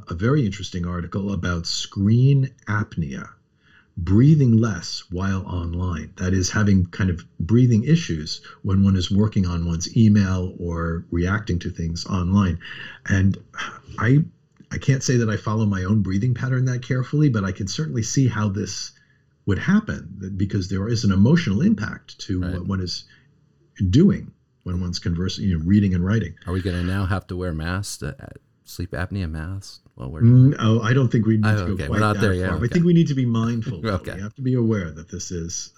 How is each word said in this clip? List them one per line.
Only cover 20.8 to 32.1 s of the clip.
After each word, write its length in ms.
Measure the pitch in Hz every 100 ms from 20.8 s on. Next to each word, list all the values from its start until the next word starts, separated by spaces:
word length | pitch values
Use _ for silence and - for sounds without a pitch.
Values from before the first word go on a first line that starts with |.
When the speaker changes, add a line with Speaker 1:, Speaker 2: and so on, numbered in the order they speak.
| 104
Speaker 1:
is 160 | 117
an 80 | 101
emotional 500 | 95 113 170 110 98
impact 560 | 196 226 - - - -
to 200 | - 92
Speaker 2:
Right. 100 | 90
Speaker 1:
what 140 | 90 90
one 140 | 95
is 240 | 87 - - _ _ _ _ _ _ - 92
doing 420 | 110 202 - - _ _ _
when 160 | 90 90
one's 180 | 90 87
conversing, 460 | 92 85 92 - 104
you 100 | 85
know, 60 |
reading 300 | 82 104 101
and 100 | 90
writing. 300 | 90 110 - - -
Speaker 2:
Are 60 |
we 80 | 92
gonna 220 | 95 87
now 240 | 87 98 92
have 200 | 98 -
to 80 | 90
wear 160 | 90
masks 460 | 80 80 92 101 -
to, 100 | 71 -
uh, 60 | - - _ _
sleep 260 | - - 90
apnea 400 | 65 90 98 85
masks 500 | 78 80 98 - - _
while 160 | - -
we're 120 | 123
Speaker 1:
Mm, 340 | 117 127 131 -
oh, 220 | 110 113
I 120 | 110
don't 180 | 131 127
think 120 | 120
we 120 | 107 110
need 100 | 107
Speaker 2:
Oh, 100 | 107
Speaker 1:
to 60 | 87
go 60 |
Speaker 2:
okay. 80 | 95
We're 40 | 71
Speaker 1:
quite 100 | 92
Speaker 2:
not 140 | 107